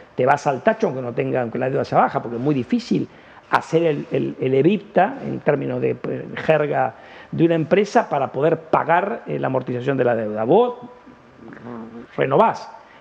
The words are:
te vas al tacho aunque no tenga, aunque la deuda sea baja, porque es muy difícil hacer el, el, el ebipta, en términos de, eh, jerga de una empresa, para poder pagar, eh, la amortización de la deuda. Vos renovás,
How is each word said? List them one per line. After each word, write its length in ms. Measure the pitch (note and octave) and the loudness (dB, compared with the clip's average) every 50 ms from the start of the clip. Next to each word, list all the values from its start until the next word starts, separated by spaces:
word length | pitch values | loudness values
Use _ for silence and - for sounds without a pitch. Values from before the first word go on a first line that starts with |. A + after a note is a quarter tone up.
| - - - | -20 -8 -2
te 100 | - B2+ | 0 2
vas 220 | C3 C#3+ C#3+ - | 2 2 2 2
al 160 | D3 C3+ B2 | -2 -2 2
tacho 240 | - A3 G#3+ G#3+ A3 | 2 2 2 2 0
aunque 160 | F3+ C3 C3 | -2 -2 -4
no 100 | B2+ A#2+ | -6 -4
tenga, 300 | A#2+ C#3 C3+ C3+ C3 B2+ | -4 -4 -2 -2 -2 -2
aunque 160 | B2 A2+ A2+ B2 | -2 -2 -4 -4
la 100 | C3 C3 | -2 -2
deuda 160 | C#3 C#3 A#2+ | -2 -2 -2
sea 140 | - C3 E3 | 0 2 2
baja, 240 | - - - C#3 | 2 2 0 -4
porque 160 | - A#2+ A#2+ A#2 | -6 -6 -6 -2
es 40 | |
muy 120 | C3 D3 D3+ | 0 0 0
difícil 520 | C3 A#2 - A#3+ A#3 - - G#3+ - - - - - - - - - - - | 0 0 -2 -2 -2 0 -2 -2 -2 -2 -4 -10 -18 -20 -20 -20 -20 -2 0
hacer 320 | C3+ B2 - - D#3+ E3 | 0 0 0 0 0 2
el, 240 | E3+ D#3+ D3 C#3+ - - | 2 2 0 -2 -4 -4
el, 240 | - C3+ C3+ C#3 C#3+ - | -2 -2 -2 -4 -4 -4
el 140 | - C3 C3 | -2 2 2
ebipta, 640 | C3+ C#3 F3 G#3+ G3 - - - E3+ F#3 A#3 C#4 C4+ | 4 4 4 2 2 -2 -2 0 2 2 2 -2 -6
en 180 | - C#3 C3+ C#3 | -8 -8 -8 -2
términos 380 | - - D3 C#3 C#3 C3+ B2+ B2+ | 0 0 0 0 -2 -4 -4 -2
de, 120 | C3 B2+ | -2 -2
eh, 360 | B2 B2 - C#3 C3+ B2+ - - B2 | -2 -4 -6 -8 -8 -8 -10 -10 -10
jerga 580 | B2 - - D#3 D3 D3+ C#3+ C#3+ C3+ C3 A#2+ - - - - - - - - | -2 0 2 2 2 0 0 0 -2 -2 -2 -4 -10 -18 -20 -20 -20 -14 -8
de 140 | - C#3 D#3+ | 0 2 4
una 100 | E3 E3 | 4 4
empresa, 540 | E3 D#3 D#3 F3+ G3 G#3 G3+ - A#3+ G3+ - | 2 2 2 2 2 2 2 2 0 0 0
para 240 | D#3 C#3 C3 A#2+ | 0 -2 -2 -2
poder 260 | - B2+ C#3+ E3 D#3+ D#3 | 0 0 2 2 2 0
pagar, 640 | - - - C3+ B2+ C#3+ E3+ F3+ F#3+ G#3 A#3 A3 - | 0 0 0 0 2 2 2 2 2 0 -4 -6 -6
eh, 120 | D3+ D3+ C#3 | -6 -4 -4
la 100 | C3+ C3+ | -2 -2
amortización 500 | C3 B2+ B2+ C3 B2 B2 B2 C#3+ C#3 C3 | -2 -2 -2 -4 -6 -2 -2 -2 0 2
de 60 | B2 | 2
la 120 | A#2+ A#2 | 2 2
deuda. 280 | A2+ A2 G#2+ G#2+ G#2+ A2 | 0 -2 -2 -4 -2 2
Vos 320 | B2 E3 A3 B3 B3 A#3+ - - - - - - - - - - - - - - A3+ - - - B2 A#2+ A2+ A2+ A2+ A2+ A#2 B2+ - - | 4 4 4 4 2 -2 -8 -14 -18 -20 -20 -20 -20 -20 -20 -20 -20 -20 -20 -20 -20 -20 -18 -16 -16 -14 -14 -14 -16 -16 -18 -18 -10 -4
renovás, 540 | - C#3+ C3+ C3+ E3+ A3 G#3 - - - - - - - - - - | -2 -2 2 4 4 4 2 0 -4 -10 -16 -18 -20 -20 -20 -20 -12